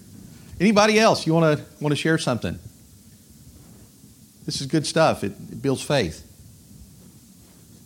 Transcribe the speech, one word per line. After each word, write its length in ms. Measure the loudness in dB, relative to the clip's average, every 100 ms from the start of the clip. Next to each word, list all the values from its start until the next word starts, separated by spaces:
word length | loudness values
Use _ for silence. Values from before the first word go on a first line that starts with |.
| -18 -20 -20 -20 -16 0
Anybody 400 | 2 4 4 4
else? 300 | 4 2 2
You 60 |
wanna, 260 | 2 4 2 -4 -8
wanna 160 | -4 -2
share 200 | 0 0
something? 400 | 0 -4 -4 -8 -12 -20 -20 -20 -20 -20 -20 -20 -20 -20 -20 -20 -20 -20 -20 -20 -20 -18 -10
This 160 | -8
is 60 | -4
good 200 | -2 0
stuff. 380 | 2 2 2 -4
It, 80 |
it 280 | -10 -14 -8
builds 220 | -4 -4
faith. 420 | -2 -2 -2 -6 -18 -20 -20 -20 -20 -20 -20 -20 -20 -20 -20 -20 -20 -20 -20 -20